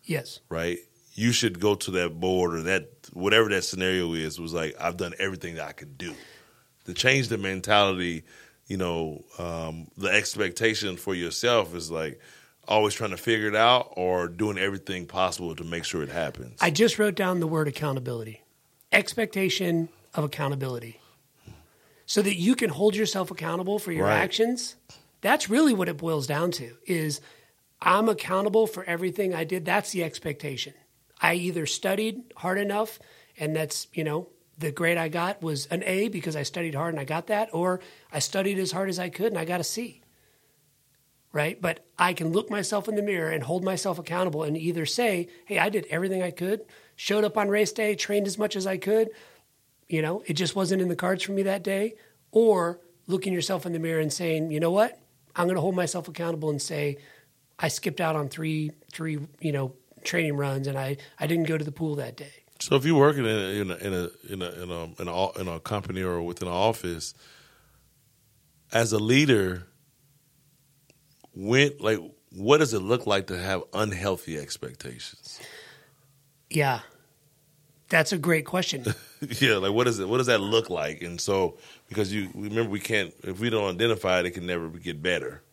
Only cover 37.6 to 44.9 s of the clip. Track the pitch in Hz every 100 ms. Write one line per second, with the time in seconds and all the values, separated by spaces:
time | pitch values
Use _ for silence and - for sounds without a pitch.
37.6 | 180 185 - - _ 151 - 196 196 196
38.6 | 185 185 190 180 180 - 220 185 165 175
39.6 | 160 - 233 - _ _ _ _ _ _
40.6 | _ _ _ _ _ _ _ 151 151 -
41.6 | 175 - _ - 180 175 160 175 220 208
42.6 | - 208 220 208 208 185 160 160 123 180
43.6 | 185 185 196 170 156 175 185 151 156 160
44.6 | 160 170 156